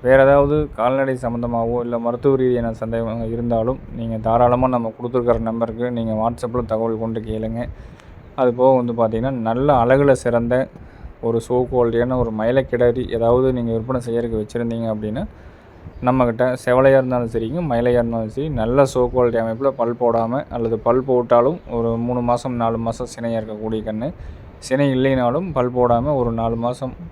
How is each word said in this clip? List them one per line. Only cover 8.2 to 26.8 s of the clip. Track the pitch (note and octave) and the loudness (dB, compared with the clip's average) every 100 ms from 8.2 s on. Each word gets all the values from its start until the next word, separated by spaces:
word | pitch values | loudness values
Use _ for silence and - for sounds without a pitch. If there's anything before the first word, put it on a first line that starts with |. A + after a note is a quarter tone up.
| - - | -16 0
அது | B2+ | 0
போக | A#2+ B2+ C3 | 4 4 4
வந்து | A#2+ | 2
பார்த்தீங்கன்னா, | A#2 A2+ A2+ B2+ C3 | 0 0 0 -2 -4
நல்ல | A2 A#2 C#3+ C3 | -2 0 2 4
அழகுல | A#2 C3+ C#3+ | 4 4 4
சிறந்த | B2+ A#2+ A#2 A#2 B2 C3+ - - - - - | 4 2 0 2 0 -2 -8 -20 -18 -20 -6
ஒரு | A#2 A#2 | -2 -2
ஷோ | - B2+ | 0 -2
குவாலிட்டியான | B2+ C3 A#2+ A#2 A#2+ B2+ | 0 2 2 2 0 0
ஒரு | A#2 | -2
மயிலக்கிடாரி | G#2+ A2 C3 C3 A#2+ B2 A#2+ B2 | 0 2 2 0 2 2 2 -4
ஏதாவது | A2+ A#2 B2 C3 | 0 2 4 2
நீங்க | B2+ A#2 | 0 -2
விற்பனை | A2+ A2+ C3 | -4 -2 -4
செய்யறதுக்கு | A#2+ A#2 A#2 A2 | -2 -2 -2 -4
வச்சிருந்தீங்க | G#2+ A#2 A#2 A2+ A2+ | -4 -4 -4 -4 -4
அப்படின்னா, | G#2+ G#2+ A#2 G3+ - - - - - - - | -4 -4 -6 -8 -12 -20 -20 -20 -20 -20 -4
நம்மகிட்ட | B2+ C3 B2 A#2 B2+ | 0 2 2 2 0
செவலையா | B2+ - B2 C3+ C3+ | 0 2 4 6 6
இருந்தாலும் | B2+ B2 A#2+ | 4 -2 -2
சரிங்க, | A2+ A2+ D#3 | -2 -4 -4
மயிலையா | E3 A#2 B2 A#2+ | -2 0 2 2
இருந்தாலும் | A#2 A#2 A2 | 0 -2 -4
சரி, | A#2+ D#3 | -6 -4
நல்ல | B2+ A2 C3 | -2 0 4
ஷோ | C3+ C3 | 4 2
குவாலிட்டி | B2 B2+ B2 A#2 | 0 2 2 2
அமைப்புல | A2+ A2+ C3+ | -2 0 -2
பல் | C3+ A#2 A#2 | 0 -2 0
போடாம | A#2+ A#2 A2+ B2+ - | 0 2 0 -4 -4
அல்லது | B2 A2+ A2+ | -4 -2 0
பல் | A#2+ B2+ | 2 2
போட்டாலும் | C3+ B2 A#2+ A#2+ B2 B2+ - | 2 0 4 4 4 0 -6
ஒரு | A#2 A#2 A2+ | -4 -2 -2
மூணு | A#2+ B2 | -2 -2
மாசம், | A#2+ A#2+ C3 | -2 -2 -2
நாலு | A#2+ A#2 A2+ | -2 -2 -2
மாசம் | A2+ A2+ A#2+ | -4 -6 -10
சினையா | - A#2 A2+ | -8 -4 -4
இருக்கக்கூடிய | A2 G#2+ A2 A2 | -6 -8 -6 -4
கண்ணு, | G#2+ G#2+ C3 F3 - - - - | -4 -6 -6 -8 -16 -16 -18 -18
சினை | - C3 C#3+ | -4 0 2
இல்லைனாலும் | B2+ C3+ C3 A#2+ C#3 F#3 | 2 2 2 2 0 -2
பல் | C3+ B2 | -2 0
போடாம | B2 B2 A#2 C3+ | 2 2 2 2
ஒரு | C#3+ A#2 | 0 0
நாலு | A2+ A2+ A2+ | -2 -2 -2
மாசம் | A#2+ B2 | -4 -4